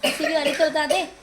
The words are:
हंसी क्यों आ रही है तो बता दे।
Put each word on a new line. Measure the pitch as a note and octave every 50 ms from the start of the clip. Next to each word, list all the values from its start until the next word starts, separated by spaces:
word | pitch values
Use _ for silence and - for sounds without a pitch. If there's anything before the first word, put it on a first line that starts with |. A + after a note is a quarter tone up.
| -
हंसी | C4 - - D#4
क्यों | D4+ D#4+ D#4
आ | D4
रही | C#4 C#4
है | -
तो | E4 D#4
बता | C#4 D#4 D4+
दे। | C#4 F4 F#4+ E4+ - - -